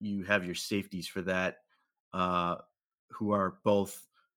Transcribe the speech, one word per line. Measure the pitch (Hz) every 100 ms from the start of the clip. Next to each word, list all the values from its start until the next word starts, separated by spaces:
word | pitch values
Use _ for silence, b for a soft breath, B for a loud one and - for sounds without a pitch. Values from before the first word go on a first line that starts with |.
you | 107 101
have | 92 101
your | 90 87
safeties | - 104 95 92 85
for | 98
that, | 90 92 92 - _ _ _ _ _
uh, | 95 90 90 87 87 - _ _ _ _
who | - 107
are | 104 95 90
both | - 101 98 - - _ _